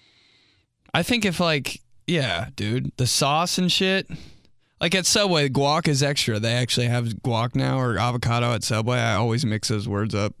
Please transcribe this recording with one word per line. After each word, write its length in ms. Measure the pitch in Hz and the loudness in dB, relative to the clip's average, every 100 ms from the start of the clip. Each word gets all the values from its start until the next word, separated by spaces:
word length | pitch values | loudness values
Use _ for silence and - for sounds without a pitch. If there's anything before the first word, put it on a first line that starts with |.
| _ _ _ _ _ _ _ _ _ | _ _ _ _ _ _ _ _ _
I 100 | - | -4
think 200 | 175 240 | 0 0
if, 160 | 208 165 | 0 0
like, 400 | 170 151 - - - - - | 0 0 -2 -10 -16 -12 -2
yeah, 440 | 170 127 85 - - | 0 0 -2 -6 -6
dude, 360 | 104 123 - - | -2 -2 -4 -2
the 100 | 123 | 0
sauce 500 | - 139 151 175 - | 2 2 2 0 0
and 140 | 180 | 0
shit. 380 | - 190 190 - - - - - _ _ _ | 2 2 0 -2 -10 -16 -20 -20 _ _ _
Like, 140 | 175 190 | -2 0
at 100 | 170 | 2
Subway, 420 | 226 202 165 143 | 2 2 2 2
guac 400 | 131 139 156 165 | 2 2 2 2
is 140 | 139 | 2
extra. 380 | 143 143 - 107 | 2 0 0 0
They 140 | 113 | 0
actually 340 | 120 123 - 120 | 0 0 0 0
have 180 | 120 117 113 | 0 -2 -4
guac 320 | 127 113 120 135 | -2 0 0 0
now 240 | 131 131 | 0 0
or 180 | 123 101 | 0 0
avocado 540 | 120 120 - 117 120 | 0 0 0 0 2
at 100 | 113 | 0
Subway. 340 | - 110 113 123 | 0 0 0 0
I 160 | 117 | 2
always 320 | 101 117 117 139 | 2 2 2 0
mix 220 | 107 - | -2 -2
those 200 | 107 101 | -2 -2
words 280 | 101 113 101 | -2 -2 0
up 180 | 104 - | -2 -4